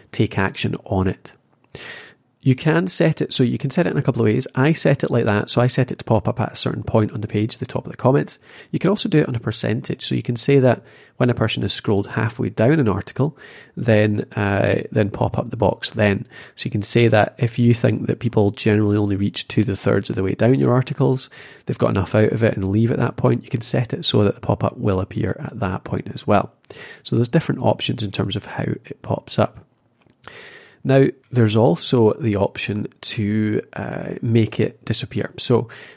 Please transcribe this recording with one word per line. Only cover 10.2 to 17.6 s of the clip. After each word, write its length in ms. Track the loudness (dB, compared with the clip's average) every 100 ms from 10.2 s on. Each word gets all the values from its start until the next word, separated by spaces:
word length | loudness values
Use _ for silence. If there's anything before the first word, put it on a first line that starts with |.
can 140 | -4 -4
say 220 | 2 4
that 220 | 4 2 -4 -20 -12 -2
when 120 | 0
a 40 |
person 300 | 2 0 -2
has 100 | -4
scrolled 340 | -4 0 0 0
halfway 400 | -4 -4 -4 -4
down 320 | 2 2 4
an 80 | 2
article, 500 | 0 -4 -2 -2 -4 -18 -20 -16 -6
then, 460 | 2 4 4 0 -4 -2
uh, 460 | 0 2 2 0 -2
then 200 | 0 0
pop 280 | 0 -2 -2
up 120 | -6
the 80 | 0
box 320 | 0 0 -4
then. 360 | 0 0 0 -4 -18 -20 -12
So 80 |
you 80 | -6
can 100 | -2
say 280 | 2 4 4
that 260 | 4 2 0
if 200 | -4
you 140 | 2